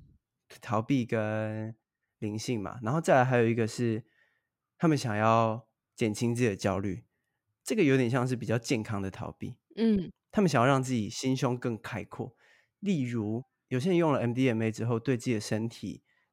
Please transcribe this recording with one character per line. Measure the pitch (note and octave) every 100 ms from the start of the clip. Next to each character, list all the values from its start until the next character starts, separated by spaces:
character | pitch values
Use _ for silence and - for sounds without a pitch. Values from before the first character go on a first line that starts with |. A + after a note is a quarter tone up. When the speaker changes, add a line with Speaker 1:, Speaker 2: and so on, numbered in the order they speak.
| - _ _ _ _ -
Speaker 1:
逃 | - G#2+
避 | A2+ C#3
跟 | A2+ A2+ G#2+ G#2+ G#2+ A2 A2 A2+ _ _ _ -
灵 | G#2+ A2
性 | - A#2
嘛， | F#2+ -
然 | A2
后 | D#3
再 | F3 C#3+
来 |
还 | B2 B2
有 | A#2
一 |
个 | A#2 A2
是 | - A#2 A2 - _ _ _ _ _ _ -
他 | E3+
们 | C#3+
想 | A#2 G#2
要 | A2 A2+ A2+ A2 - _ _ -
减 | A2+
轻 | G#2 A#2+
自 | A#2
己 | B2
的 | F#2+
焦 | G2+ F#2+
虑， | G2 G#2 - _ _ _ _ _
这 | -
个 | A3+
有 | D3+ C3+
点 | A#2+
像 | B2+ B2+
是 | B2
比 | G#2
较 | A#2
健 | - B2
康 | G#2+ G2+
的 | F#2+
逃 | - -
避。 | - - - _ -
Speaker 2:
嗯。 | A3+ G3+ E3+ - _
Speaker 1:
他 | -
们 | F#3
想 | C3
要 | B2+
让 | C3+
自 | B2+
己 | B2 G2+
心 | - C3 C3
胸 | C3+ B2
更 | B2 A2
开 | - A2
阔， | - - B2 - _ _ _ _
例 | G3 E3+
如 | B2 A#2+ G#2 A2+ - _ -
有 | B2+
些 | C#3+
人 | F3
用 | E3
了 | B2+
M | A#2+
D | A#2+ C3
M | A2+
A | A2+
之 | A2 A2+
后， | A#2
对 | A2+ B2
自 |
己 | B2+
的 | A2
身 | - G#2+ A2+
体 | - G2+ - _ _ _